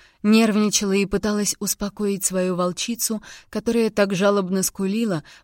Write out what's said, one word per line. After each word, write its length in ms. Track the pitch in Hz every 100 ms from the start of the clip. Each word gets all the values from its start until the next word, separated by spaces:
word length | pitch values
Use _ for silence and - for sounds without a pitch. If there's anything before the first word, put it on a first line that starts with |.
| - _
нервничала 680 | 208 220 226 214 214 - 202
и 120 | 196
пыталась 500 | 196 202 214 208 202 -
успокоить 680 | 202 - 202 - 208 196
свою 320 | - 185 185 175
волчицу, 640 | 180 - - 233 - 214 - - _
которая 400 | 214 233 233 220
так 240 | 214 202
жалобно 480 | 185 202 202 180 190
скулила, 600 | 185 - 190 214 226 160 - -